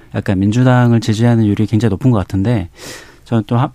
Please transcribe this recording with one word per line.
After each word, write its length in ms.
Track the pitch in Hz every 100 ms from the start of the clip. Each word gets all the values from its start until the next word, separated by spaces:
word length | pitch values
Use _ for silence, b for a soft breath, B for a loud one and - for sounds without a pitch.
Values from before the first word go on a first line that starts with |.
| B
약간 240 | 107 98 95
민주당을 600 | 101 113 127 123 120 117
지지하는 440 | 110 107 120 117
율이 220 | 107 101 107
굉장히 240 | 107 113
높은 200 | 95 131
것 80 | 113
같은데, 520 | 90 98 98 120 87 B B B B B
저는 200 | - 117 107
또 120 | 120
한-, 120 | 139